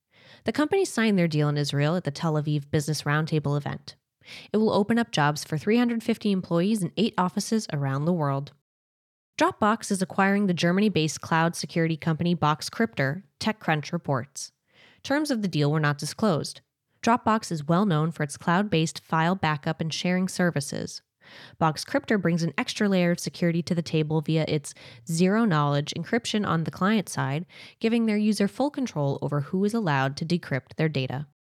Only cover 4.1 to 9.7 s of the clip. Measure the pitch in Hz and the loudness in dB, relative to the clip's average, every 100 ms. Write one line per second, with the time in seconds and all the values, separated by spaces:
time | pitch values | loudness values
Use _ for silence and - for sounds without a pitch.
4.1 | _ - - - 208 220 190 208 233 233 | _ -20 -20 -4 0 2 2 2 0 2
5.1 | 170 147 151 - 156 208 233 240 233 - | 2 2 2 -4 -4 2 2 2 0 -2
6.1 | 220 208 190 - 170 196 220 160 - - | -2 0 0 0 2 2 0 -2 0 0
7.1 | - 180 208 - 220 - 147 139 135 156 | 0 -2 -2 0 -2 -2 -4 -2 0 0
8.1 | 180 143 139 143 - _ _ _ _ _ | 0 0 -2 -6 -14 _ _ _ _ _
9.1 | _ _ - 320 - 208 | _ _ 0 0 2 0